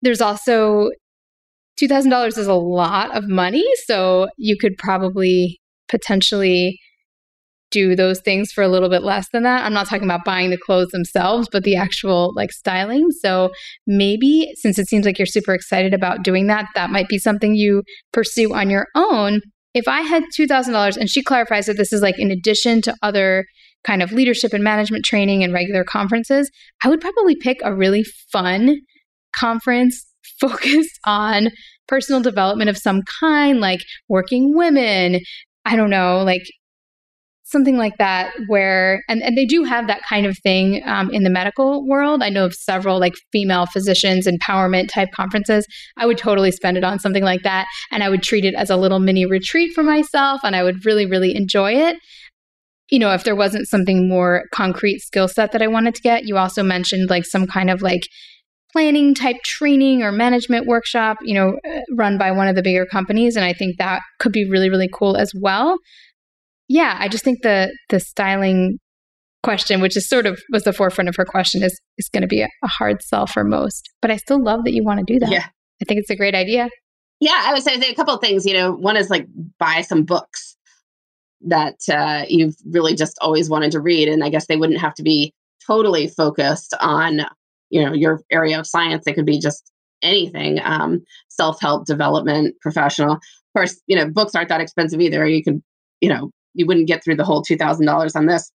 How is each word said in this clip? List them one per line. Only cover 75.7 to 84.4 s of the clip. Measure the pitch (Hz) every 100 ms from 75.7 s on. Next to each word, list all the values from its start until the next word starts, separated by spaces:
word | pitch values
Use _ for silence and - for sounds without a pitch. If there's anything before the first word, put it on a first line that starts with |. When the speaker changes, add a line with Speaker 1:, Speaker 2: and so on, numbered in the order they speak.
| _
Speaker 1:
I | 190
think | 208
it's | 208
a | 202
great | 202
idea. | 196 185 233 240 - _ _ _ _
Speaker 2:
Yeah, | 294 349 -
I |
would | 285
say | 269
a | 262 262
couple | 240 294
of | 247
things. | 226 196
You | 190
know, | 190 185
one | 180 185 214
is, | 190
like, | 180 131 - 165 _
buy | 160 165
some | 170 170
books | 151 170 - - - _ _ _ _ _ _ _ _ _ -
that, | 165 151 - -
uh, | 147 151 151 143
you've | 165 160 156 -
really | 170 160
just | 156 156 -
always | 160 156 160
wanted | 156 147
to | 156
read. | 156 170 151
And | 156
I | 147
guess | 156